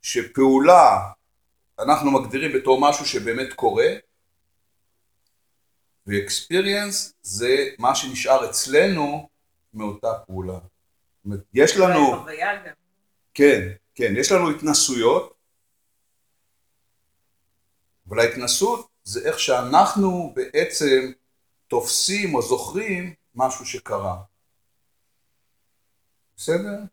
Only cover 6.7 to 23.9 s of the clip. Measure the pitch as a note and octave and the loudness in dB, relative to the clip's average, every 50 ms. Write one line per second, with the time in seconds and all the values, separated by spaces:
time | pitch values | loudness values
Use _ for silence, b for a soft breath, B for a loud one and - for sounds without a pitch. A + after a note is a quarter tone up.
6.7 | G3 G3+ G#3 G#3 F#3+ - - - _ _ _ - F#2 G#2 A#2+ B2 C3 C#3 C#3 C3+ | -2 -4 -4 -6 -6 -8 -8 -10 _ _ _ -12 -8 -6 0 0 2 0 0 -4
7.7 | - - A#2 B2+ C#3 C3+ C#3 C3 B2 - - - C3 C3+ A#2+ - - - - B2+ | -6 -2 -2 0 0 0 -4 -6 -8 -6 0 2 2 2 2 -2 -6 -6 -6 2
8.7 | C3+ D3+ F3+ G3 F#3+ D#3+ D3 C#3+ D3 D3+ D3 _ _ _ _ _ _ _ _ _ | 2 2 4 4 0 -2 -4 -4 -6 -8 -12 _ _ _ _ _ _ _ _ _
9.7 | _ G#2+ G#2+ G#2 G2+ G2+ - A#2 F#2+ F#2 - _ F#2 F#2 F#2 F#2 F#2 F2+ F2 F2+ | _ -10 -10 -10 -10 -6 -6 -6 -6 -6 -10 _ -10 -10 -8 -10 -10 -12 -16 -20
10.7 | _ _ _ _ _ _ _ _ _ _ _ G2+ G2+ F#2+ F#2 _ _ A#2+ D3 D#3 | _ _ _ _ _ _ _ _ _ _ _ -10 -10 -10 -12 _ _ 2 2 4
11.7 | - G3+ F#3 F#3 F3+ D#3 D3 C3 A#2+ A#2 - D3+ D#3 D3+ F3 G3+ G3+ G3+ - - | 4 2 2 4 4 4 4 2 2 -2 -8 -14 -10 -6 -6 -6 -6 -8 -10 -20
12.7 | - _ _ _ _ _ _ _ _ _ _ _ _ - C#3+ C#3+ C3 G#2 F#2+ F#2 | -20 _ _ _ _ _ _ _ _ _ _ _ _ 4 6 6 6 4 0 -6
13.7 | F#2+ - _ _ _ - A#2+ A2+ - B2 C3+ - G3+ F3+ F3 D#3+ D3 - D3 D#3 | -10 -14 _ _ _ -4 -2 -2 0 0 0 2 2 2 2 0 -4 -4 -2 0
14.7 | C#3+ - - - C3 A#2+ A2+ A#2 C#3+ F3+ - - _ _ _ _ _ _ _ _ | 0 0 0 0 -2 2 2 2 2 2 0 -4 _ _ _ _ _ _ _ _
15.7 | _ _ _ _ _ _ _ _ _ _ _ _ _ _ _ _ _ _ _ _ | _ _ _ _ _ _ _ _ _ _ _ _ _ _ _ _ _ _ _ _
16.7 | _ _ _ _ _ _ _ _ _ _ _ _ _ _ _ _ _ _ _ _ | _ _ _ _ _ _ _ _ _ _ _ _ _ _ _ _ _ _ _ _
17.7 | _ _ _ _ _ _ _ F2 G2+ A2+ A#2 A#2 A#2 B2+ B2 B2 - - F#3+ A3+ | _ _ _ _ _ _ _ -8 0 2 2 2 2 -4 -4 -4 -2 0 0 -2
18.7 | A#3+ - - _ _ _ _ G2 G2 A#2 - D3 D#3+ - - - C3 B2 B2 B2 | -2 -4 -8 _ _ _ _ -12 -10 -6 -4 -4 -4 -2 0 0 0 0 0 2
19.7 | C#3 E3+ G3 - - G#3 G3 F#3+ - F3+ E3+ D3 - - B2+ - - D3 E3+ - | 4 4 4 4 2 0 0 0 0 -4 -6 -6 -6 -8 -8 -2 -2 -2 -2 -2
20.7 | - - D3+ C#3+ C3 C3 C3 C3 C3 _ _ _ _ _ _ _ _ _ _ _ | -4 -2 2 2 2 2 2 -2 -12 _ _ _ _ _ _ _ _ _ _ _
21.7 | - A#2+ A2+ - - - - - F#3+ G#3 G3+ F3+ D3+ B2+ A#2 A#2 B2+ B2+ - - | -4 -4 -2 -2 -4 -2 -2 -2 -4 -4 -4 -2 -2 -2 0 0 -2 -2 -2 -8
22.7 | - F#3+ A3 A3 F#3+ F3+ F3+ F#3 E3 _ _ _ _ A#2+ C3 C3 - - A#2+ - | -8 -6 -4 -4 -6 -6 -8 -12 -14 _ _ _ _ -4 -4 -4 -4 -6 -12 -12
23.7 | - B2 _ - | -12 -12 _ -6